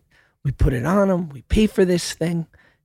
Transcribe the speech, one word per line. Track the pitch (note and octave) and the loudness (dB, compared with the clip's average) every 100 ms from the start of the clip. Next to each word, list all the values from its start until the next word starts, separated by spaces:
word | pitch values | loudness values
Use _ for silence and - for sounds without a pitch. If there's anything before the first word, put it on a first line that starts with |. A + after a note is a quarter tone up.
| _ _ _ _ | _ _ _ _
We | C#3+ | -8
put | - D3+ | 0 0
it | B2+ C#3 | 0 0
on | G3+ G3 | 2 2
him. | F3+ E3+ | 0 -4
We | C#3 | -12
pay | - G#3+ G#3+ | -2 2 2
for | - | 2
this | F#3 F3 - | 2 2 -4
thing. | - D#3+ E3+ D#3+ _ _ _ | -6 -4 -4 -6 _ _ _